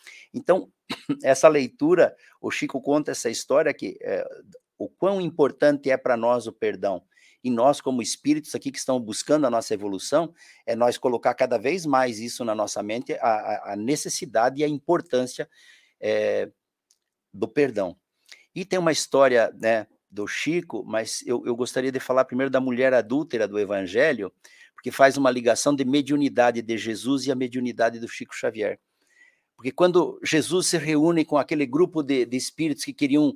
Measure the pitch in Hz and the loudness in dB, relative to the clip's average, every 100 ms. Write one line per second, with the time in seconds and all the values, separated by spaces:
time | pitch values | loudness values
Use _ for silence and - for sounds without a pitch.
0 | - - - - - 185 - _ - - | -20 -20 -14 -6 0 0 0 _ -14 -12
1 | - 143 139 135 160 147 127 - 147 175 | -8 -2 0 4 4 2 -2 -2 2 4
2 | 123 - _ _ 113 - 151 135 131 147 | 4 2 _ _ -8 -6 -6 -4 -2 0
3 | 147 135 120 113 - 135 160 113 101 - | -2 -6 -6 -6 0 2 2 -2 -8 -8
4 | - 95 - - - - _ _ 104 - | -6 -6 -6 -12 -20 -20 _ _ -12 -2
5 | 190 196 170 - 135 - 147 143 135 131 | -2 0 -2 2 2 4 2 2 0 0
6 | 131 117 117 123 113 - 110 98 98 90 | 0 0 2 0 -2 -4 -2 0 -2 -4
7 | - _ _ _ 127 120 131 143 139 127 | -8 _ _ _ -4 4 4 4 -2 -4
8 | 110 - 143 151 151 131 139 131 - 131 | -4 -4 0 0 -2 -8 -8 -6 -4 -4
9 | 110 107 - 151 135 113 - 104 104 95 | -4 -8 0 2 2 0 -2 -4 -4 -6
10 | - 143 165 - - - - 117 120 113 | 0 0 0 -8 -20 -12 -6 0 2 2
11 | 131 120 131 120 127 120 117 185 160 135 | -2 0 0 0 0 0 -2 -2 0 2
12 | 127 107 117 - 120 107 104 - 104 113 | 2 -2 -10 -6 -4 -2 -4 -4 -6 -6
13 | - 151 120 107 104 107 - 101 110 147 | -6 -2 0 0 -2 -6 -6 -6 -4 -4
14 | 175 - 165 110 123 135 151 147 - 175 | -4 -8 -2 0 2 2 -2 -2 0 -2
15 | - 127 127 - 151 _ - - _ _ | 0 -2 -2 -6 -12 _ -20 -20 _ _
16 | 107 107 107 104 101 - _ _ _ _ | -2 0 0 -2 -4 -10 _ _ _ _
17 | _ _ _ 98 110 - 139 104 92 85 | _ _ _ -6 -2 0 0 0 -4 -6
18 | _ _ _ - _ 170 185 185 170 147 | _ _ _ -20 _ -12 -4 0 2 0
19 | - 139 135 120 107 - 110 113 104 _ | 2 4 6 6 4 0 0 0 -2 _
20 | _ 98 101 - 143 170 170 110 107 110 | _ -10 -8 -4 -2 -4 -4 -10 -6 -4
21 | 110 - - 123 - 120 120 - 131 127 | -4 -8 -4 -4 -2 -4 -2 -2 -4 -4
22 | - 131 127 123 135 131 131 120 131 127 | 0 2 2 0 0 0 0 0 2 2
23 | 107 139 165 120 104 101 98 101 92 104 | 2 -2 -2 -2 -2 -2 -2 -2 -2 2
24 | 156 127 92 - - - - - 127 - | 2 0 -6 -12 -20 -20 -20 -14 -10 4
25 | 139 135 135 127 117 110 143 143 127 143 | 4 6 2 2 2 2 2 0 2 0
26 | 135 147 139 110 120 117 110 113 110 104 | 0 0 2 4 2 2 -4 -4 -4 -6
27 | 113 139 127 127 127 127 123 110 117 117 | -2 -2 -2 -2 -4 -4 -6 0 0 -2
28 | 113 - 117 - 127 110 98 101 _ _ | -10 -12 -12 -6 -6 -2 -4 -4 _ _
29 | _ _ _ _ _ _ 131 - 180 175 | _ _ _ _ _ _ -8 0 4 4
30 | 165 - - 156 - 180 - 170 147 151 | 2 -2 0 0 2 0 0 -2 0 2
31 | 160 170 147 147 127 156 135 143 175 160 | 4 2 2 0 0 -2 0 2 0 0
32 | 135 139 117 127 - - 160 139 - 127 | 0 0 0 -2 -6 -4 -4 -4 -8 -4
33 | 143 147 147 | 2 4 2